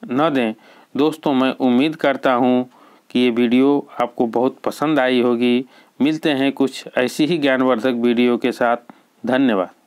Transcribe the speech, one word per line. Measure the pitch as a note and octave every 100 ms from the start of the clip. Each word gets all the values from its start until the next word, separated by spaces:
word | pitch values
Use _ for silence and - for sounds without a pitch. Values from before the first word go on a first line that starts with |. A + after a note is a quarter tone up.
| -
न | B2 D#3+
दें। | C#3 A#2 A2 - - _ A#2+
दोस्तों, | D3 D3+ -
मैं | C3+ C3
उम्मीद | C3 C3+ B2 D3+ D#3
करता | D3 C3+ C#3+
हूँ | B2+ B2+ B2 B2 _ - _ _
कि | B2
ये | B2
वीडियो | A#2 A#2+ B2 C3+ C#3+ C#3 -
आपको | A#2+ - B2
बहुत | A2+ B2+ C3
पसंद | - G2 D3 D3+
आई | B2+ B2+
होगी। | B2 A#2+ B2 B2 C3 - _ _
मिलते | C3 D#3 D#3+
हैं | C3+ C#3
कुछ | C3+ C3+ - - -
ऐसी | B2+ - D#3
ही | F3
ज्ञानवर्धक | C#3 C3 B2+ B2 B2 A#2+
वीडियो | A#2+ A#2+ B2 A#2+
के | B2
साथ। | A2+ A#2+ A#2+ - - _ _ A#2
धन्यवाद। | C3 C3+ G#2 F2 -